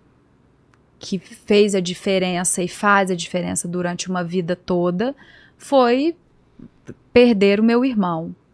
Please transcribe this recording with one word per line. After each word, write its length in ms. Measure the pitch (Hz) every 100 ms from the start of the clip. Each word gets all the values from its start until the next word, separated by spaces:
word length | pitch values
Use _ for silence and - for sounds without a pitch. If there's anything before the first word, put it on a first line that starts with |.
| _ _ _ _ _ _ _ _ _ _
que 200 | - 185
fez 560 | - - - 233 208
a 60 | 190
diferença 800 | 175 180 202 190 185 175 185 -
e 60 | 180
faz 420 | - 208 202 190
a 40 |
diferença 540 | 175 170 180 175 185 175
durante 400 | 180 175 175 180
uma 160 | 180
vida 320 | 170 180 170 180
toda 580 | - 180 180 180 247 285 - - _ _
foi 600 | - 277 240 254 320 330 _ _ _ _ - _ - - _
perder 480 | 240 240 208 196 202
o 40 |
meu 200 | 226 240
irmão, 500 | 269 220 180 165 170 180 _